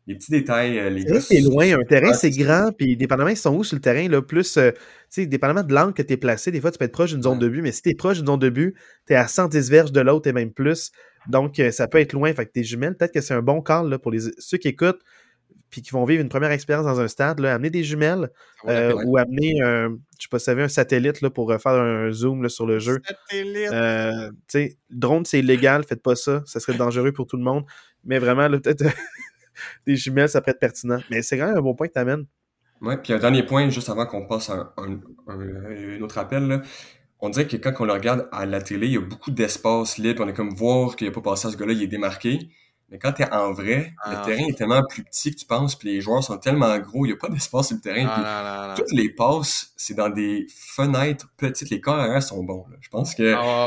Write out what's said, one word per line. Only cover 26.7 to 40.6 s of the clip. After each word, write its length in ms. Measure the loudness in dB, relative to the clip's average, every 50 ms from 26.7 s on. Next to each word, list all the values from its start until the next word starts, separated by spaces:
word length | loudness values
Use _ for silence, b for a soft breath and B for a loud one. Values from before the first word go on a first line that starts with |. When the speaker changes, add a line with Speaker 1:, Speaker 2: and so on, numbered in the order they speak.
| -2 0
Speaker 2:
dangereux 340 | 0 0 0 2 0 0 0
pour 140 | -2 -6
tout 100 | -6 -6
le 60 | -4 -2
monde. 220 | -2 -2 -2 -4 B B B B B B B _
Mais 160 | -2 0 2
vraiment, 260 | 2 2 4 4 4
là, 140 | 4 2 2
peut-être, 240 | 2 0 2 2 2
<laughs> 1000 | 0 0 0 -8 -14 -16 -18 -20 -20 _ _ _ _ _ -18 -16 -16 -18 -8 _
des 100 | 0 0
jumelles, 320 | 0 0 0 2 4 4 4
ça 120 | 4 2
pourrait 120 | 2 2 0
être 80 | 0
pertinent. 400 | 0 -2 -2 -4 -4 -4 -4 -4 -4 -4
Mais 120 | -4 -4 -2
c'est 140 | -2 -2
quand 120 | -2 0 0
même 100 | 0 0
un 40 | 0
bon 120 | 0 0
point 140 | -2 -4 -4
que 60 | -2
t'amènes. 320 | -2 -2 -2 -2 -4 -6 -12 _ _ _ _ _ _ _ _ _ _
Speaker 1:
Ouais, 160 | -6 -6 -6
puis 160 | -4 -2 -2 -2
un 60 | 2
dernier 240 | 4 4 4 4 2
point, 260 | 2 2 2 2 2
juste 200 | 0 -2 -4 -6
avant 180 | -4 -4 -4
qu'on 180 | -4 -6 -10 -6
passe 240 | -6 -6 -6 -4 -6
à 220 | -6 -6 -8 -8 -12
un, 60 | -12 -10
un, 160 | -10 -10 -10 -12 -18 -20 -20 _
un, 720 | -16 -14 -12 -10 -10 -12 -12 -12 -12 -12 -12 -12 -12 -10 -10
un 20 |
autre 180 | -10 -8 -8 -8
appel, 280 | -6 -4 -2 -2 0
là. 160 | 0 -2 -2 -4 B B B B B B B B B B _
On 100 | -8 -4
dirait 200 | -2 -2 -2 -2
que 80 | -4
quand 160 | -4 -4 -4 -4 -2
on 40 | -2
le 60 | -2 -2
regarde 360 | 0 0 0 -2 -2 -2 -6
à 160 | -8 -8 -6
la 160 | -4 -4 -6 -6
télé, 240 | -6 -4 -2 -2
il 60 | 0 0
y 60 | -2
a 20 |
beaucoup 320 | -2 -6 -10 -12 -8 -6 -2
d'espace 640 | 0 0 0 -2 -2 0 0 0 0 0 -4 -4 -2
libre. 240 | -2 -2 0 0 -4
On 40 | -4
est 60 | -4
comme 200 | -6 -6 -6 -4
voir 400 | -2